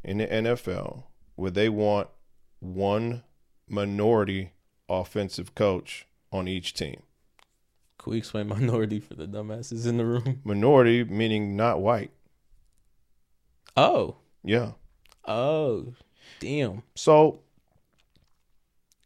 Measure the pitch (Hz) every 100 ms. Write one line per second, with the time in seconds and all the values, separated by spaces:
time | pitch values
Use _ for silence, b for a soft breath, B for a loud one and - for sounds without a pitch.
0 | - 101 110 110 113 120 - 92 - -
1 | - - - - 92 90 110 107 104 101
2 | - - - _ _ _ 92 92 98 104
3 | 117 120 - _ _ _ - 101 101 101
4 | 107 113 98 95 92 _ _ _ - 92
5 | 87 107 98 - 92 - 104 92 - -
6 | - _ _ 95 90 95 - - 73 -
7 | - _ _ _ _ _ _ _ _ -
8 | - 113 - 107 104 107 117 117 107 107
9 | - - 80 101 107 110 120 117 117 120
10 | 117 120 120 131 107 101 120 139 120 120
11 | 110 101 113 107 104 101 117 90 101 117
12 | - _ _ _ _ - _ _ _ _
13 | _ _ _ _ _ _ _ - 151 294
14 | 82 - _ _ - 113 101 - - _
15 | _ _ - 110 135 156 143 104 120 123
16 | _ B B B - 143 120 101 - -
17 | - 151 156 - _ _ _ _ _ _
18 | _ _ _ _ _ _ _ _ _ _